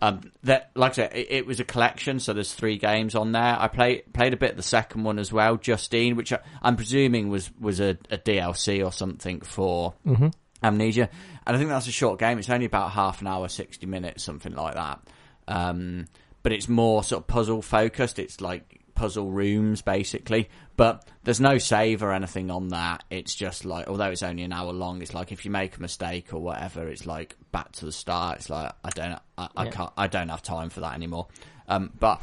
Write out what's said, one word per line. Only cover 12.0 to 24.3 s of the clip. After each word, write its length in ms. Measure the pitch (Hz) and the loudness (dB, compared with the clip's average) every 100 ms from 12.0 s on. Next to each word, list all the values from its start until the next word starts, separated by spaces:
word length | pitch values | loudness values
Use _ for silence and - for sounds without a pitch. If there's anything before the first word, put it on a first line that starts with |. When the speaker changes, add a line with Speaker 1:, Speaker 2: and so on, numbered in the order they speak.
| 120 95 | 0 2
Speaker 1:
game. 220 | 113 117 | 0 0
It's 100 | 98 | 0
only 160 | 123 117 | 0 2
about 240 | 101 90 | 0 0
half 320 | 101 95 - | 2 0 0
an 60 | 98 | -4
hour, 200 | 92 92 | -4 -4
sixty 360 | - - - 92 | -6 -10 -10 -8
minutes, 380 | 92 87 - | -6 -6 -8
something 320 | - 73 87 71 | -10 -10 -10 -6
like 180 | 80 | -6
that. 260 | 76 78 71 - - - _ - | -4 -6 -8 -14 -20 -20 _ -6
Um, 580 | 92 87 87 90 87 85 _ _ - | -2 0 -2 -4 -6 -10 _ _ -6
but 120 | 113 | -2
it's 140 | 107 101 | -2 2
more 360 | 117 117 110 | 4 6 4
sort 180 | 101 104 | 2 -4
of 60 | - | 0
puzzle 340 | 123 110 113 | 2 2 0
focused. 560 | - 110 113 - 123 - | 2 4 4 2 -2 -2
It's 240 | - - | -10 -8
like 400 | 92 90 - - _ - | -8 -8 -12 -20 _ -2
puzzle 340 | 110 104 98 | -2 -2 -4
rooms, 540 | 98 101 104 107 107 | 0 2 4 2 0
basically. 640 | - 98 98 - - 113 - - - - | 0 0 -2 -6 0 0 0 -8 -10 6
But 320 | 117 - - - | 6 6 -12 -8
there's 160 | - 113 | -2 4
no 200 | 139 135 | 6 6
save 420 | - 107 110 107 | 4 4 4 2
or 100 | 104 | 0
anything 360 | 95 92 95 92 | 0 -2 -6 -4
on 200 | 90 92 | -4 -4
that. 340 | 87 85 85 - | -2 -2 -4 -8
It's 240 | 92 - - | -10 -8 -6
just 280 | 95 - | -6 -6
like, 240 | 90 85 - | -8 -8 -6
although 220 | 98 98 | -2 -2
it's 140 | 90 | -2
only 180 | 92 | -4